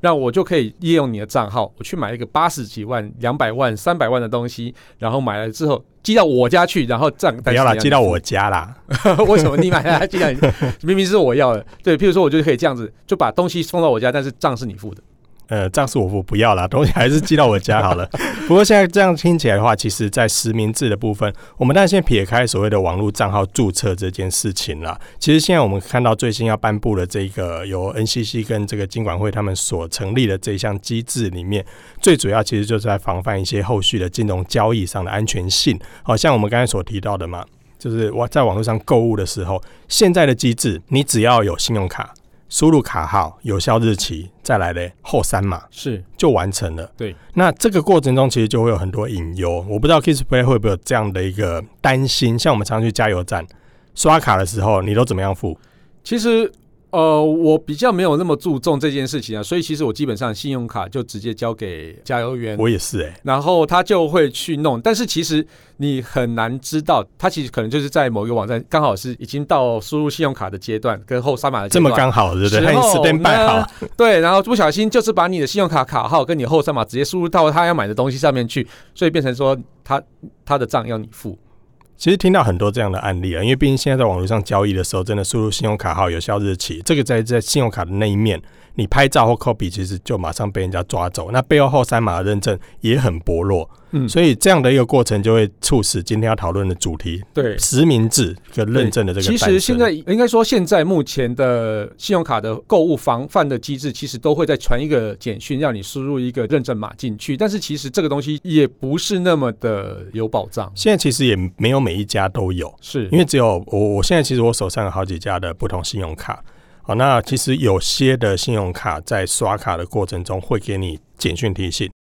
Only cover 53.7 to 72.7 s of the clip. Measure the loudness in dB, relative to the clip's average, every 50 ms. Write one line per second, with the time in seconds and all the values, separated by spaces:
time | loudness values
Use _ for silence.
53.7 | _ _ _ _ _ -2 2 4 4 4 4 2 2 2 2 -2 -2 -2 0 2
54.7 | 2 2 2 0 2 2 2 2 0 -2 -2 -2 -2 -2 -4 -8 -8 -8 _ _
55.7 | _ _ _ _ _ -20 _ -4 -4 -2 0 2 2 2 2 0 -4 _ _ _
56.7 | _ _ _ _ 0 2 4 4 4 4 4 2 2 2 4 4 4 4 2 -4
57.7 | -6 0 2 2 2 4 2 2 2 2 2 0 -2 -2 0 -2 -2 -2 0 0
58.7 | 0 0 0 -2 -2 -2 -4 -4 -6 -8 -8 -6 -8 -8 -6 -4 -4 -4 -2 -4
59.7 | -4 -4 -2 -4 -2 -2 -4 -4 -4 -4 -4 -6 -6 -6 -6 -6 -6 -6 -6 -6
60.7 | -6 -8 -8 -6 -6 -8 -8 -8 -10 -10 -8 -8 -8 -4 -4 -6 -6 -6 -8 -10
61.7 | -10 -12 -14 -16 -18 -20 -10 -6 -6 -4 -4 -4 -6 -6 -6 -8 -4 -2 0 0
62.7 | 0 0 -4 -6 -6 -6 -6 -6 -10 -12 _ -2 -2 -2 0 2 2 2 2 2
63.7 | 2 0 2 2 2 2 2 2 2 2 2 2 0 -6 -6 -6 -4 -2 0 0
64.7 | 0 0 0 0 0 0 -2 -2 -2 -4 -2 0 0 -2 -2 -2 _ -20 -20 _
65.7 | _ _ -4 -2 -2 -2 -6 -4 -2 -2 -2 0 -2 -2 -2 -4 -4 -8 -8 -4
66.7 | -4 -4 0 2 0 0 0 -2 _ _ -2 -2 -2 -2 -8 -6 -4 -4 -4 -2
67.7 | -2 -2 -4 0 0 0 2 2 0 -2 -2 -2 -2 -2 -2 -2 -4 -6 -6 _
68.7 | 0 2 2 2 0 0 -4 -10 -10 -10 -12 -10 -8 -8 -2 0 2 2 2 2
69.7 | 0 -2 -4 -4 -4 -2 -2 -2 -2 -2 -2 -2 -2 -4 -8 -8 -8 -10 -8 -6
70.7 | -6 -2 -2 -2 -4 -4 -6 -6 -6 -4 -2 -2 -2 0 -2 -2 -2 -2 -4 0
71.7 | 2 4 4 4 4 4 2 2 4 2 2 2 2 2 2 2 4 4 4 4